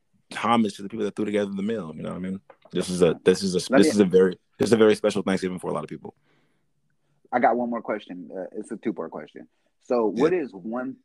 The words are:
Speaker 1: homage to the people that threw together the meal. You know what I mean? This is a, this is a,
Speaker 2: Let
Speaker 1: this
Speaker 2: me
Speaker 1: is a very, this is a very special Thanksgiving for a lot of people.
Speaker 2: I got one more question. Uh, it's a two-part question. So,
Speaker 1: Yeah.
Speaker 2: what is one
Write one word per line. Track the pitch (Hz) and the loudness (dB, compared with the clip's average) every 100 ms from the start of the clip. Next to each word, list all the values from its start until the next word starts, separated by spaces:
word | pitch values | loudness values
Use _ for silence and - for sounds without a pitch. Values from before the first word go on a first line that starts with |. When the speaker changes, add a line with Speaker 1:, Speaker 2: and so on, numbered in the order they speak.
| _ _ - | _ _ -16
Speaker 1:
homage | - 107 117 110 - | -6 0 2 2 -2
to | |
the | 98 | -12
people | 113 104 | -8 -6
that | - | -4
threw | 107 | -4
together | 104 101 | -2 -2
the | 98 | -4
meal. | 101 113 85 78 | -6 -6 -8 -10
You | |
know | 90 | -10
what | 87 | -10
I | |
mean? | 92 95 - - _ | -8 -10 -14 -20 _
This | 90 92 | -6 -4
is | 90 | 2
a, | 87 76 | 2 4
this | - 92 | 4 4
is | 98 90 | 2 -2
a, | - | 2
Speaker 2:
Let | 127 | 4
Speaker 1:
this | 151 | 6
Speaker 2:
me | |
Speaker 1:
is | 104 | 6
a | 98 | 4
very, | 92 92 92 _ - | 6 4 0 _ -4
this | 104 | 2
is | |
a | 110 | 6
very | 110 104 | 6 4
special | 104 101 | 2 0
Thanksgiving | 95 95 92 90 | 0 -2 -2 -6
for | 85 | -6
a | |
lot | 78 | -8
of | 76 | -8
people. | 78 - - _ _ _ _ _ _ _ _ _ _ _ | -12 -16 -20 _ _ _ _ _ _ _ _ _ _ _
Speaker 2:
I | 123 | 0
got | 123 120 | 2 2
one | 120 | -2
more | 117 | -6
question. | 110 107 - 90 87 92 | -6 -8 -8 -16 -14 -12
Uh, | 92 - | -12 -12
it's | 104 | -12
a | 110 | -8
two-part | 113 90 82 | -6 -6 -8
question. | - 76 - 62 _ _ _ | -12 -14 -18 -20 _ _ _
So, | - 123 110 98 | -4 0 0 2
Speaker 1:
Yeah. | |
Speaker 2:
what | 151 | 0
is | 180 135 | 0 -6
one | 95 90 120 127 123 | -10 -10 -10 -10 -12